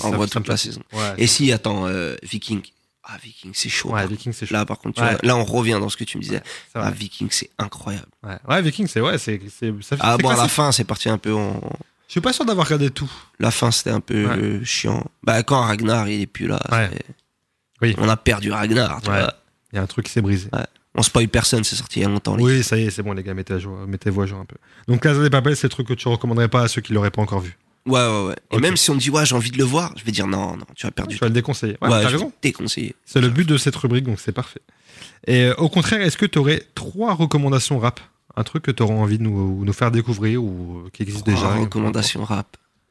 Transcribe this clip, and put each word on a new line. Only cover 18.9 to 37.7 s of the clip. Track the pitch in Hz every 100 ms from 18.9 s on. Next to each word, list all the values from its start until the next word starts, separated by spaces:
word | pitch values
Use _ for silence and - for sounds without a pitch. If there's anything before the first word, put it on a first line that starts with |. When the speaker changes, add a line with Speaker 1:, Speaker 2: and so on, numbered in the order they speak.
| 71
Speaker 1:
tu | 101
Speaker 2:
Ouais. | 101
Speaker 1:
vois. | 120 - _ _ _
Speaker 2:
Il | 101
y |
a |
un | 95
truc | - 110
qui |
s'est | -
brisé. | 101 98 98
Speaker 1:
Ouais. | - - _ _ -
On |
spoil | 110 - 113
personne, | 117 110 120
c'est | 104 -
sorti | 127 -
il |
y | 101
a |
longtemps, | 101 - 104
les |
Speaker 2:
Oui, | 123 131
Speaker 1:
gars. |
Speaker 2:
ça | 117 110
y | 110
est, |
c'est | 104
bon, | 104
les | 95
gars, | 95 92
mettez | 92
à | 95
jour, | 98 95 98
mettez-vous | 98 107 95
à | 95
jour | 98
un | 95
peu. | - _ - -
Donc, | 123
Casa | 156 143
de | 147
Papel, | 135 127 147
c'est | 127
le |
truc | - 127
que |
tu | 123 127
recommanderais | 117 123 117 117
pas | 123
à | 117
ceux | -
qui | -
l'auraient | 107 101
pas | -
encore | 104 98
vu. | 90 - _ _ -
Speaker 1:
Ouais, | 127 120
ouais, | 107 95
ouais. | - -
Et | 110
Speaker 2:
Ok. |
Speaker 1:
même | 156 180
si | -
on | 139
me |
dit, | 127
ouais, | 151 151
j'ai | 123
envie | 117
de | 127
le |
voir, | 131 143 170 -
je |
vais | 113
dire, | 104 98
non, | 98 95 85
non, | - -
tu | -
as |
perdu | - 98 104
Speaker 2:
Tu |
vas | 117
le |
Speaker 1:
ton | 117
Speaker 2:
déconseiller. | 117 131 110 104
Ouais, | -
Speaker 1:
Ouais, |
Speaker 2:
t'as | 113
Speaker 1:
je | 104
vais |
Speaker 2:
raison. | 143 247
Speaker 1:
te | -
déconseiller. | 139 - 107 - 107 - -
Speaker 2:
C'est | 139
le | 123
but | 123 170
de | 143
cette | 143 -
rubrique, | 127 123 131
donc | 104
c'est | -
parfait. | 104 - - _ _ _ - - - -
Et, | 127
euh, | 123 127
au | 160
contraire, | 180 - 220
est-ce | 185 -
que | 202
t'aurais | 156 139 156 - -
trois | - 170 233
recommandations | 170 160 147 139 135 -